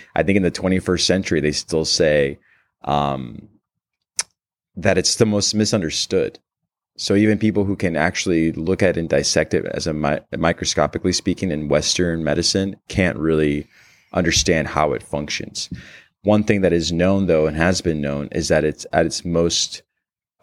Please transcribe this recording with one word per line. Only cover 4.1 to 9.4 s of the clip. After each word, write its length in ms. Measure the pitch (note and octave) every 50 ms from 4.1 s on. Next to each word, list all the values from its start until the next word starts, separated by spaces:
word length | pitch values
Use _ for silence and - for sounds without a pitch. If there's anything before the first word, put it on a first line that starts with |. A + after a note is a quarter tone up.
| _ - - - _ _ _ _ _ _ _ _ _
that 220 | - D#2+ G2+ F2+ F#2
it's 180 | F2+ - -
the 100 | - A#2
most 280 | G#2+ G#2 G2+ G2+ - -
misunderstood. 840 | G#2+ G#2+ G#2+ A#2 G#2 E2+ D#2 - - - - G2 F#2 C2 G1+ - - _ _ _ _ _ _ _ _ _ _ _ -
So 180 | - - G2
even 220 | G2+ G#2+ G#2+ G#2+ G2+
people 260 | G#2+ G#2+ F2+ G#2 G2
who 140 | G2 G2 -
can 180 | - F2 E2
actually 560 | D2 D#2 F2+ - - - G2 E2+ E2 D#2+ D#2+
look 320 | D#2 - D#2+ E2+ F#2 - G2+
at 140 | F2+ - E2+
and 100 | E2 D2+
dissect 460 | D2 C#2+ C#2+ - - -